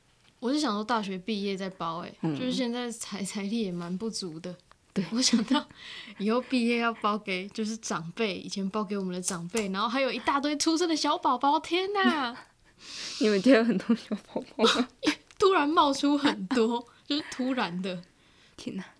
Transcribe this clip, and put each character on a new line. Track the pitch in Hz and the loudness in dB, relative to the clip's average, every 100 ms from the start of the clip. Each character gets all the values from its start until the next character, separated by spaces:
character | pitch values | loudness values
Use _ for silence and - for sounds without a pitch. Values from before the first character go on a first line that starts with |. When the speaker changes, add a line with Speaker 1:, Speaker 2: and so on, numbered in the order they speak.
| _ _ _ - | _ _ _ -6
Speaker 1:
我 | 240 | -2
是 | 294 | 0
想 | 277 | 0
说 | 208 | -2
大 | 220 226 | 0 -2
学 | 196 185 | -2 -6
毕 | 202 208 | -4 -2
业 | 202 185 | -2 -4
再 | 190 | -6
包 | 185 165 165 | -6 -6 -6
欸， | 175 - | -10 -4
Speaker 2:
嗯。 | 165 143 | -2 -2
Speaker 1:
就 | 254 | -2
是 | |
现 | 254 240 | -2 -2
在 | 240 240 | -2 -6
财-， | 226 - 208 190 | -8 -10 -6 -6
财 | 208 | -4
力 | 196 233 | -4 -2
也 | 190 | -2
蛮 | 175 170 185 | -4 -6 -4
不 | 226 | -4
足 | 220 185 160 | -6 -8 -8
的。 | 180 175 _ - _ | -12 -14 _ -20 _
Speaker 2:
对。 | - 170 | -4 -2
Speaker 1:
我 | 226 | 0
想 | 262 233 - | 2 2 4
到 | 269 - - - - - 202 | 2 0 -16 -16 -16 -16 -4
以 | 202 | 0
后 | 247 | 0
毕 | 247 254 233 | 2 0 2
业 | 233 | 2
要 | 233 226 | 0 0
包 | 208 208 | 0 0
给， | 202 185 202 | -2 -4 -4
就 | - | -4
是 | 214 226 | -4 -4
长 | - 175 165 | -4 -6 -6
辈， | 202 220 180 | -2 -2 -2
以 | 180 | -6
前 | 202 190 | -4 -2
包 | 214 | -2
给 | 202 202 | -2 -2
我 | |
们 | 190 | -4
的 | 180 | -2
长 | 180 175 175 | -4 -4 -4
辈， | 226 196 | -2 -2
然 | 190 | -2
后 | 220 | 0
还 | 262 | 0
有 | 262 | 0
一 | 240 | 0
大 | 320 285 | 2 2
堆 | 294 294 | 0 0
出 | 330 320 | 2 2
生 | 349 | 2
的 | 302 | 2
小 | 294 339 | 2 2
宝 | 311 247 | 2 4
宝， | 277 302 | 4 2
天 | - 349 381 | 2 0 0
哪！ | 415 370 311 240 262 - _ _ _ | 2 2 2 -4 -6 -18 _ _ _
Speaker 2:
<laughs> | - - - - | -16 -12 -10 0
你 | 214 | 2
们 | 202 | 4
家 | 247 | 6
有 | 226 | 6
很 | 233 190 | 6 0
多 | - 220 | 0 -2
小 | - 202 - | -2 -10 -6
宝 | - - - | -10 -8 2
宝 | 233 | 2
吗？ | - 247 - | 4 -2 -2
Speaker 1:
<laughs> | 302 - _ - | -2 -2 _ 2
突 | 381 | 4
然 | 359 285 | 4 4
冒 | 339 294 | 4 4
出 | 277 285 285 | 4 2 4
很 | 277 208 185 | 2 0 -2
多， | 254 226 240 - - - | 2 2 0 -6 -20 -4
就 | 285 | -4
是 | - | -4
突 | - 254 | -4 -2
然 | 247 180 180 | -2 -2 -4
的。 | 185 180 - _ _ _ - - | -6 -6 -12 _ _ _ -20 -14
Speaker 2:
天 | - 196 | -10 -10
哪。 | - _ | -12 _